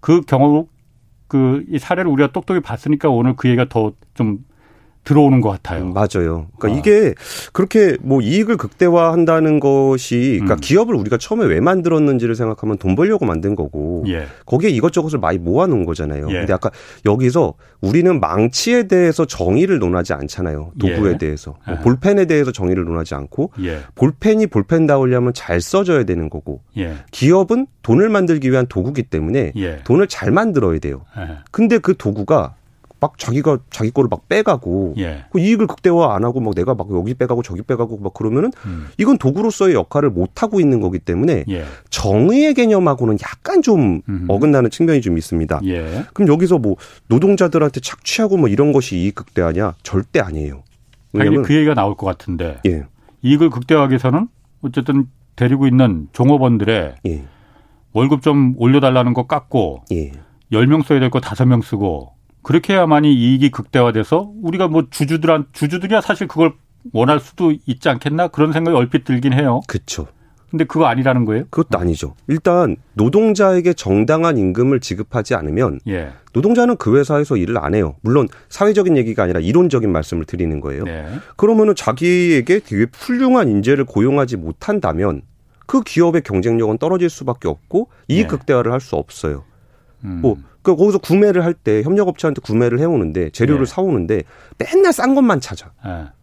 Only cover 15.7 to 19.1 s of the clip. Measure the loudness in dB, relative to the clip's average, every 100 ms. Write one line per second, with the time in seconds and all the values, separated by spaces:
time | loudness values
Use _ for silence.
15.7 | 0 -2 -4 -6 -6 -6 -4 -2 -2 -4
16.7 | -8 -20 -4 0 2 2 2 -2 -4 -20
17.7 | _ -2 2 2 0 0 0 0 0 0
18.7 | 0 2 2 2